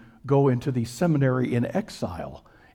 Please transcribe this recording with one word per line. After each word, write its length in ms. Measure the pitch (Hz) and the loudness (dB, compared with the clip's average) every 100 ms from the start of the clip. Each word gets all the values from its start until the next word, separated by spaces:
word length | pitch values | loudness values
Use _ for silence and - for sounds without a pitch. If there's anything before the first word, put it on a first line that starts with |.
| - - 123 | -14 -12 0
go 220 | 139 139 | 4 4
into 220 | 120 139 | 2 0
the 140 | 127 | -2
seminary 720 | 113 - 175 147 135 127 123 | -4 -2 0 2 2 2 0
in 120 | 120 123 - | 0 0 -2
exile 680 | 220 - 110 90 139 - - - - | -6 -8 -8 -8 -12 -14 -20 -20 -14